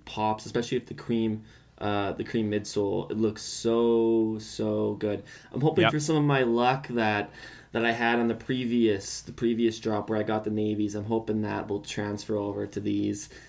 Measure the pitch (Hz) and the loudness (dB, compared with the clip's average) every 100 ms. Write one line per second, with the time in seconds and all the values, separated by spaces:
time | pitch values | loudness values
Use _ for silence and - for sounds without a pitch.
0 | - - 107 110 - 120 120 127 - 117 | -10 -2 0 -2 -4 -4 -2 -2 -4 -10
1 | - 113 113 107 - - - - 104 101 | -2 0 0 -2 -8 -20 -20 -8 -2 0
2 | 98 - 110 117 107 104 104 - 101 98 | 0 -4 -2 0 0 0 -2 0 0 0
3 | - 107 110 110 - - 117 117 117 117 | -2 0 0 0 -8 -4 0 4 4 4
4 | 113 113 110 107 107 - 110 107 107 104 | 4 4 2 -2 -6 -4 -2 0 0 -2
5 | 107 101 - - - - 151 156 113 151 | -2 -4 -6 -20 -10 -2 2 4 4 4
6 | 147 156 147 135 123 117 123 135 - 120 | 2 2 4 4 4 4 2 2 -2 0
7 | 110 104 104 - - - - 117 117 113 | 2 2 -2 -8 -18 -18 -6 0 0 2
8 | 117 120 117 110 - 127 123 120 113 98 | 2 2 2 0 -2 -2 0 4 4 2
9 | - - - - 117 113 117 110 110 104 | -2 -10 -10 -2 0 2 2 0 -2 -2
10 | 104 110 107 107 107 107 107 104 104 104 | 0 -2 0 0 0 0 0 0 -2 -2
11 | 104 113 110 107 104 101 - 101 - - | -2 -2 0 -2 -2 -2 -4 -4 -6 -6
12 | 104 104 - 107 101 101 98 - 104 101 | -4 -4 -4 -2 -2 -4 -6 -4 -2 0
13 | 104 104 - - | 0 -2 -6 -16